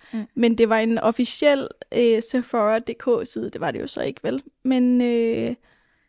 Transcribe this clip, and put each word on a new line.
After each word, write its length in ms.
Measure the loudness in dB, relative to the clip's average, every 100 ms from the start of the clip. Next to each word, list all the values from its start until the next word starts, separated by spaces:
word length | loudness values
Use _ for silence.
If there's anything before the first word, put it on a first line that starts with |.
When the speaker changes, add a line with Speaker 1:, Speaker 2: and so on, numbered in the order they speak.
| -10
Speaker 1:
Mm. 140 | -10 -8
Speaker 2:
Men 240 | 0 2 4
det 100 | 2
var 100 | 2
en 200 | 2 0
officiel, 680 | 0 0 -2 2 2 2 -2 -12 -6
øh, 280 | 0 2 2
Sephora 560 | 0 -4 -2 0 2 0
D 120 | -2 -6
K 280 | 0 0 -2
side. 220 | -8 -8
Det 100 | -6
var 100 | -6
det 100 | -6
jo 60 | -6
så 140 | -6
ikke, 200 | -6 -4
vel? 180 | -4 -6 -8 _
Men, 360 | -2 2 4 2
øh, 520 | 2 0 0 -2 -4 -8 _ _ _ _